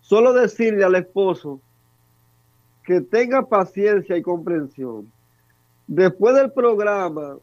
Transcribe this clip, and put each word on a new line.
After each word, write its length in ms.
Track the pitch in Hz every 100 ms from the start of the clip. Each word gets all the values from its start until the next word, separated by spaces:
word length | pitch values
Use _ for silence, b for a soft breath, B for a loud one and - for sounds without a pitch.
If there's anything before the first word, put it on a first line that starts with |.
solo 320 | _ 202 240
decirle 520 | 247 226 - 226 208
al 100 | 190
esposo 680 | 185 180 196 190 170 151 135 _ _ _ _ _ _ _ _ _ _ _ _
que 160 | - 180
tenga 440 | - 220 240 262 254
paciencia 720 | 214 185 - 208 208 165 175
y 60 |
comprensión. 880 | 175 175 160 170 139 139 131 110 104 _ _ _ _ _ _ _ -
Después 480 | 151 185 185 214 262
del 160 | 269
programa 840 | 277 240 208 208 202 180 156 147 139